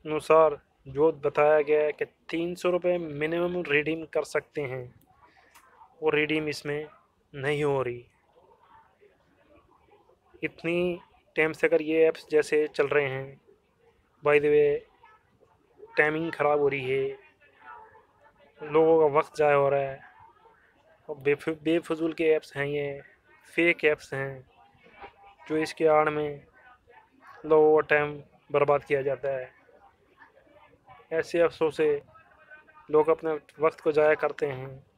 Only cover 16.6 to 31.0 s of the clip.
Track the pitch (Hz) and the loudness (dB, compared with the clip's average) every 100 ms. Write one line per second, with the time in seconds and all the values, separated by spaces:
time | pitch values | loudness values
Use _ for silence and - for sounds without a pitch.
16.6 | 143 139 127 135 135 135 _ _ _ _ | 0 -2 -4 -4 -4 -8 _ _ _ _
17.6 | - - - - _ _ _ _ _ _ | -20 -20 -20 -20 _ _ _ _ _ _
18.6 | 151 151 160 165 156 143 156 - 147 143 | -2 2 4 6 4 2 -2 0 2 4
19.6 | 139 139 139 135 - _ - _ - _ | 2 0 -4 -10 -20 _ -20 _ -20 _
20.6 | _ _ _ _ - 147 135 143 - 156 | _ _ _ _ -16 -6 -4 -2 -4 -6
21.6 | 151 165 - 160 165 156 160 156 - 143 | -2 -2 -2 -4 -4 -2 0 0 -2 -6
22.6 | 143 147 143 139 - _ _ _ _ - | -4 -4 -6 -10 -18 _ _ _ _ 0
23.6 | 170 170 156 151 - 135 135 135 - _ | 0 2 0 0 -6 -8 -8 -10 -20 _
24.6 | _ _ _ - - _ - _ - 156 | _ _ _ -20 -20 _ -20 _ -6 -4
25.6 | 156 - 160 151 151 151 147 143 _ _ | -4 0 4 4 2 -2 -6 -10 _ _
26.6 | - _ _ - _ _ - - 151 156 | -20 _ _ -20 _ _ -20 -18 2 6
27.6 | 156 156 147 147 147 147 - _ _ 143 | 6 4 2 0 0 -8 -18 _ _ 0
28.6 | 143 143 - 139 135 131 139 135 127 _ | 2 0 0 -2 -2 -4 -6 -6 -10 _
29.6 | _ _ _ _ _ _ - _ _ _ | _ _ _ _ _ _ -20 _ _ _
30.6 | _ _ _ - | _ _ _ -20